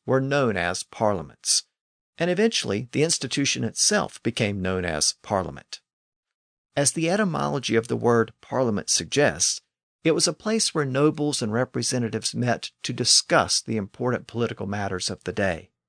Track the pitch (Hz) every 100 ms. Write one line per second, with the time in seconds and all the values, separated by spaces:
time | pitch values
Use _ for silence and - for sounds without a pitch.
0 | - 131 135 143 127 95 87 92 - -
1 | 110 98 71 - - - - _ _ _
2 | _ - 175 180 226 - - 101 127 131
3 | 143 - 123 - 135 127 113 - - 107
4 | 76 - 127 - 107 101 92 92 87 78
5 | - - - 101 80 - - - _ _
6 | _ _ _ _ _ _ _ - 143 170
7 | 165 202 202 147 143 143 123 113 113 117
8 | 113 120 113 - - 120 127 101 - -
9 | 87 139 139 80 - - - _ _ _
10 | 160 165 170 156 214 220 - 160 139 131
11 | 151 151 147 139 110 113 127 123 117 127
12 | 117 110 - 117 123 110 - - - 123
13 | 120 - - 165 92 - - 113 98 -
14 | 123 120 - 117 113 107 98 104 98 92
15 | - 92 - 90 98 82 92 _